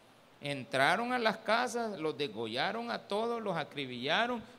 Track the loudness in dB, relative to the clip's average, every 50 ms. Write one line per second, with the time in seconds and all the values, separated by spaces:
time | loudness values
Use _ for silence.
0 | -20 -20 -20 -20 -20 -20 -20 -10 -6 -4 -4 -4 -4 -2 4 4 6 6 6 4
1 | 2 0 0 2 2 2 0 0 0 2 2 4 2 2 0 -2 -2 -2 -4 -2
2 | -2 -2 0 0 -2 -4 -2 -4 -4 -2 0 0 0 0 0 -2 -4 -4 -4 -6
3 | -4 -2 -2 0 0 0 -2 -2 -2 -2 -2 -2 -2 -4 -4 -6 -6 -6 -4 -4
4 | 0 2 4 4 4 2 0 -4 -6 -10 -16